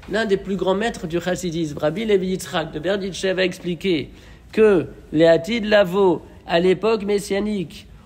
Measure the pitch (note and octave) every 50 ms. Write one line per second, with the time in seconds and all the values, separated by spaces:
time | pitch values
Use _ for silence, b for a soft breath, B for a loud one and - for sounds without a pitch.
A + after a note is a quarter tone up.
0 | B - F3 G#3+ A3+ G3+ G3 F#3+ - F3+ G3+ F3+ F3+ F#3 F#3+ G3 A3 A#3 A3 -
1 | F#3 D#3+ E3 E3+ E3+ F3+ F3+ - F#3 F3 D#3 E3+ E3 D3 C#3+ C#3+ D3+ D3+ D#3 G#3
2 | A3+ G#3+ G3+ F#3 F#3 F#3 F#3+ F3+ - - F3+ E3 D#3+ D#3 - D3+ D3 F3+ G#3 G3+
3 | F#3 G3 D#3+ - - F#3+ F#3 F3+ F#3+ F3+ F3+ - - F3 F3 - - F#3+ E3+ C#3
4 | - - B B B B B B B B - A3 A3 G#3+ G3 D#3+ C3+ - - -
5 | - - D#3+ D3+ E3 E3 E3 D#3+ E3 G3 A#3+ A#3+ G3+ G#3 G#3 G3+ G3+ E3+ F3+ G3+
6 | G3 F#3 D#3+ - B B B B B - E3 E3+ F3 F#3 F3+ F3+ G3+ A3 A3+ G#3+
7 | G3+ G3+ G#3 G3+ G3 - G3 G3+ G#3 G#3+ G#3+ G3 E3 - - - - B B B
8 | B